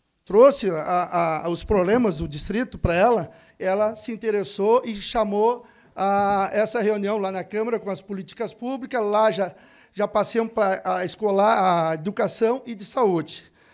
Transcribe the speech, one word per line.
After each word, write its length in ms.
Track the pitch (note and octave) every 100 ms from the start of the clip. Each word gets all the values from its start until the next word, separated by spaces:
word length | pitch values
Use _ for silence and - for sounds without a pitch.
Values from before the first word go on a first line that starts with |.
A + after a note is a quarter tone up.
| _ _
trouxe 460 | - G3 C4+ C4+ F#3+
a, 720 | D#3+ D3 F3+ F3 F3+ E3 D#3
a, 40 | E3+
os 160 | E3+
problemas 520 | - G#3 F3+ A#3 A3+ D3+
do 120 | E3
distrito 500 | D3 - G3+ B3+ F3+
pra 160 | F3+
ela, 360 | E3+ A3 A3+ D#3 - - -
ela 380 | F#3 F#3+ G#3+ A3+
se 160 | -
interessou 720 | A3 A3+ G#3 F#3+ - G3+ B3
e 100 | B3
chamou 720 | G3+ - A#3+ G#3 G3+ A3 A#3+ - _ _
a, 560 | - G3 G3+ G3+ G3+ G3
essa 280 | G#3 A3 A#3+
reunião 380 | G#3 G#3 G3 A3
lá 140 | F#3+
na 100 | F#3+
Câmara 360 | F3 G#3 A3 A3+
com 100 | G3+
as 100 | F#3+
políticas 520 | - G3 F3 - G#3+
públicas, 500 | - A#3+ C4 A#3 B3
lá 280 | G#3 G#3 G#3+
já, 220 | F3+ F#3 - - - _
já 140 | - G#3
passamos 460 | A3 G3 A3+ A3+
pra 280 | A3+ G3 F#3+
a 200 | F#3 F#3
escolar, 840 | F3+ - G#3+ G3 G#3+ A3+ F#3+ E3+ D#3+
a 40 |
educação 680 | D#3+ E3 G3+ G3+ - A3 C4
e 100 | A#3+
de 100 | G#3
saúde. 680 | G#3 - A3 E3+ D#3 - - _ _